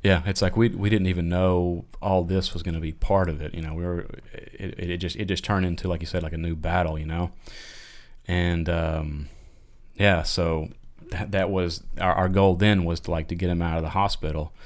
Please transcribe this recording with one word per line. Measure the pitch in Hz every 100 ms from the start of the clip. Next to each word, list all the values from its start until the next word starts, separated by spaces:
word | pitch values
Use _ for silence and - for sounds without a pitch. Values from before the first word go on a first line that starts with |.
Yeah, | 101 90 98
it's | 95
like | 92 -
we, | 117
we | 98 101
didn't | 104 92
even | 90 85
know | 87 92 90 90 87 - -
all | 98 92
this | 87 95 -
was | 85
gonna | 87 82
be | 80
part | 78 - 98 90
of | 76
it. | 76 -
You |
know, | 80
we | 80
were, | 87 87 - - -
it, | - - - 98 -
it, | 87
it | 87
just, | 87 95
it | 98
just | 92
turned | - 98 92
into, | 85 92
like | 85
you | 82
said, | 92
like, | 80
a | 82
new | 82 80
battle, | 80 87 85 78
you | 78
know? | 82 87 - - - - - - - - - -
And, | 87 87 85 82
um, | 85 80 80 78 73 69 - - - - - - -
yeah, | 101 87
so | 80 - 85 80 80 - - - -
that, | 87 92
that | 98 95
was, | 95 87 - - -
our, | 92
our | 87 92
goal | 98 98 87
then | 104 101
was | 85 82
to, | -
like, | 82 80
to | 85
get | 90
him | 85
out | 85 82
of |
the | 80
hospital. | 98 101 - 82 78 78 -